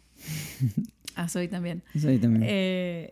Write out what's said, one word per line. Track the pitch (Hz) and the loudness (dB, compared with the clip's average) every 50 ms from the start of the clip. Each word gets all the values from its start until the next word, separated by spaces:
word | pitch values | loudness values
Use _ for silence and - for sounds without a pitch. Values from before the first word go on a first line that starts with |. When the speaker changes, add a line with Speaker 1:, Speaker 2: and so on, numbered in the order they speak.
| _ _ _ | _ _ _
Speaker 1:
<laughs> | - - - 156 156 - - - - 131 113 - - - - - _ - - - - | -16 -12 -10 -8 -8 -8 -10 -4 -2 -2 0 0 -2 -4 -6 -10 _ -18 -12 -8 -6
Speaker 2:
Ah, | 170 170 | -6 -4
soy | - 185 175 170 | -2 -4 -4 -4
también. | 190 180 175 175 175 180 - - - 151 | -4 -6 -6 -6 -6 -8 -10 -6 -2 0
Speaker 1:
Soy | 151 143 135 117 | 4 4 4 6
también. | 107 120 110 110 113 | 6 6 6 4 4
Speaker 2:
Eh, | 156 208 190 190 185 185 185 180 175 175 170 - - | 2 2 2 2 0 0 0 -2 -4 -4 -6 -10 -8